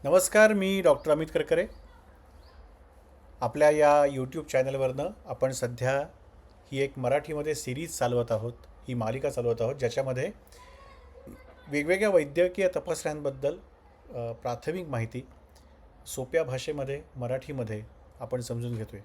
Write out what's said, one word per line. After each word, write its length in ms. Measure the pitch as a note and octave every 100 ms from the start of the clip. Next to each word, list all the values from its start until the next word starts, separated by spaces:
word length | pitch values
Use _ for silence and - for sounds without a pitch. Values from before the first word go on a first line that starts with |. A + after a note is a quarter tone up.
| C#3
नमस्कार, 460 | F3+ - G#3+ G#3+
मी 280 | G#3 F#3+ G3
डॉक्टर 280 | F3 C#3 D#3
अमित 160 | D3+ D#3+
करकरे. 320 | D#3 D3 E3 G#3+ - - - - - - - - - - - - - - - - -
आपल्या 300 | A#2+ D3 D3+
या 320 | D3+ D3 D3
YouTube 420 | C#3+ C3+ B2+ D#3+
चॅनलवरनं 640 | D3+ C3+ C3 C3+ C3 C3 E3 G#3+ -
आपण 260 | C3 C3+
सध्या 440 | B2+ A#2+ A#2+ B2+ C#3 D3+ - - - - - -
ही 80 | C#3
एक 180 | C#3 C#3
मराठीमध्ये 560 | B2 C#3+ D#3 D3+ D3
सिरीज 440 | D3 - B2+ E3 -
चालवत 260 | B2 B2 A#2
आहोत, 220 | C#3+ A#2+ A#2+ - - -
ही 60 |
मालिका 360 | A#2+ A2+ B2+ C#3+
चालवत 240 | B2+ A#2+ A2+
आहोत, 160 | A#2 C#3
ज्याच्यामध्ये 540 | A#2+ C#3 C3 B2+ D#3+ - - - - - - - - - - - - - -
वेगवेगळ्या 420 | D3 D3 F#3+ G#3+
वैद्यकीय 580 | F#3 C#3+ C#3+ F3+ F3+ F#3+ E3+
तपासण्यांबद्दल, 840 | F3+ D#3+ D#3+ D3+ C#3+ C3+ C#3 E3+ - _ _ - -
अ, 180 | B2+ A#2
प्राथमिक 560 | A2+ B2 A#2+ - F3+ E3
माहिती 380 | B2 A2+ B2 - - - - - - - - -
सोप्या 380 | - B2+ D#3+
भाषेमध्ये, 580 | D3 B2+ - D3 C3+ C#3 - B2+
मराठीमध्ये 680 | A#2+ C3 - C#3 A2 G#2+ A2 - - -
आपण 200 | A#2 B2+
समजून 340 | A#2+ A#2 A#2+
घेतोय. 260 | A#2 G#2+ G2+